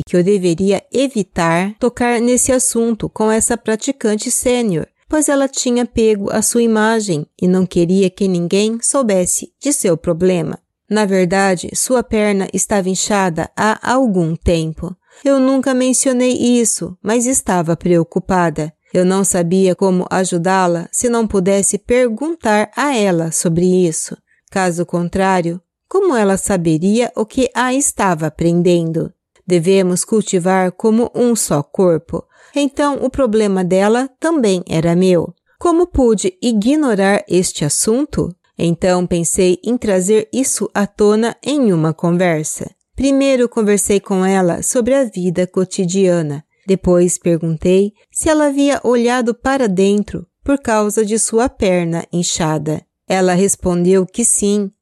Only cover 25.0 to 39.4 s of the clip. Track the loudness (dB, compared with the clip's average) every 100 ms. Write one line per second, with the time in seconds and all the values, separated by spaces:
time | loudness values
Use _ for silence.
25 | -2 -2 0 0 -2 -6 -12 _ -4 0
26 | 2 2 2 0 0 -2 0 0 2 0
27 | 0 -4 -4 -2 -2 0 -2 0 -2 -2
28 | 0 0 -2 -2 0 2 2 2 0 -4
29 | -6 -10 _ _ -2 0 2 2 2 0
30 | 0 -2 0 -2 0 0 0 0 0 2
31 | 0 0 0 0 0 -2 -2 0 2 2
32 | -2 -10 -12 _ -8 -2 -2 0 -2 -2
33 | -4 0 0 2 2 0 2 2 2 2
34 | -2 _ -2 2 2 0 -2 -2 2 2
35 | 4 2 0 -10 _ -4 0 2 2 2
36 | 2 2 -2 -2 -2 0 2 2 2 2
37 | 2 0 0 0 0 -2 -4 -2 0 0
38 | -2 -4 -6 -8 _ -4 -2 0 0 0
39 | 0 -2 -2 0